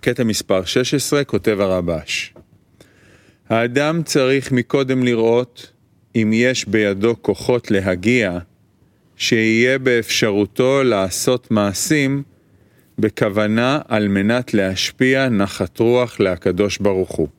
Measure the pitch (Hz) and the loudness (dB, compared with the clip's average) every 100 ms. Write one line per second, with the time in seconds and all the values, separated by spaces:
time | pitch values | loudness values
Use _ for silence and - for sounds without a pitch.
0 | - 123 117 101 - 95 92 - 127 147 | -2 0 -2 -2 0 -2 0 -2 0 -2
1 | - 143 143 101 101 104 98 92 87 80 | 0 -2 0 -2 -2 0 0 0 -2 -6
2 | 73 - - - _ _ _ _ - _ | -6 -8 -8 -16 _ _ _ _ -20 _
3 | _ _ _ _ _ 110 120 123 147 165 | _ _ _ _ _ -2 0 0 0 -2
4 | 156 151 131 135 131 127 120 143 135 131 | -2 0 2 0 0 -2 0 -2 0 0
5 | 123 117 113 117 127 - - _ _ _ | 0 2 2 2 0 -10 -20 _ _ _
6 | _ 120 107 110 123 127 - 107 104 98 | _ -2 2 2 2 0 -2 0 0 0
7 | 110 113 - 98 - 123 - 101 95 90 | 0 -2 -2 -4 0 -2 0 -2 0 -2
8 | 95 123 104 87 87 _ _ _ _ _ | 0 2 0 -4 -10 _ _ _ _ _
9 | _ _ - 117 110 113 123 135 131 120 | _ _ -2 0 2 2 2 2 2 0
10 | 110 - 117 101 101 - 127 139 131 107 | 0 0 0 2 0 0 0 2 2 2
11 | 95 - - 127 _ 107 101 98 - 156 | 0 -2 -2 -2 _ 0 0 -2 0 0
12 | 135 139 139 _ _ _ _ _ _ - | 0 -2 -6 _ _ _ _ _ _ -2
13 | 107 - 110 98 104 110 123 147 - 110 | -2 0 -2 0 0 0 0 -2 -2 -2
14 | 104 98 101 123 123 107 95 95 - - | 0 2 2 0 0 -2 0 -2 -6 -2
15 | 127 135 135 110 98 - 95 - 113 123 | 0 2 0 0 -2 -4 -8 0 2 2
16 | 123 - 98 90 - 87 101 - 98 95 | 0 0 0 0 -2 0 -2 0 -2 0
17 | 92 - 76 | -4 -2 -4